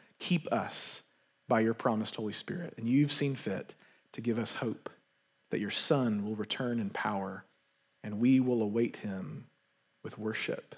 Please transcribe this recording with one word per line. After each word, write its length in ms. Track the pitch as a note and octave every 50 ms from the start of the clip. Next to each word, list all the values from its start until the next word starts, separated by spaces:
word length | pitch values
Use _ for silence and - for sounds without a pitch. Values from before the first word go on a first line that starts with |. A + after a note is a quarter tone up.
| - _ _ _
keep 320 | - - F3+ D#3+ - - -
us 480 | A2+ F#2 - - - - - - - - _ _ _ _ _ _ _ _
by 140 | - B2 A2+
your 120 | A2 A2+ A2+
promised 420 | - - C3 A2+ A2 G#2+ - -
Holy 180 | - A2 G#2+ G#2+
Spirit. 420 | - - - A#2 - E3+ - -
And 100 | - A2+
you've 240 | A#2 B2+ C#3 D3 C#3+
seen 220 | - - C#3+ C#3 C3+
fit 400 | - - G#2+ F#2+ F#2 - - - - - - _ _ _ _
to 100 | - -
give 160 | A2+ A#2 A2
us 140 | A#2 A2 -
hope 400 | - - C3+ A2+ G#2 - - - - _ _ _ _ _ _ _ _ _ _ _
that 100 | - -
your 120 | G#2 G2+
Son 520 | - - - - D#3 C#3 B2+ A#2 G#2+ G#2 G2+
will 120 | G#2+ A2
return 440 | G#2 G#2 - - - C3 A#2+ A#2+ A#2
in 120 | G#2+ G2
power, 540 | - - - G#2+ G#2 G2 G2 F#2+ F#2+ F#2+ - _ _ _ _ _ _ _ _ _ _ _ -
and 160 | G#2+ G#2 G#2
we 200 | A#2+ B2+ C3 C3
will 220 | B2+ B2+ B2 A#2
await 360 | G#2+ G#2 G#2 A#2 A#2 A2+ -
him 480 | - - G#2 F#2+ F#2+ F#2 D2+ D#2 - - - _ _ _ _ _ _ _ _ _ _ -
with 160 | G#2+ - -
worship 560 | G#2 A2 A2 - - - - - - _ -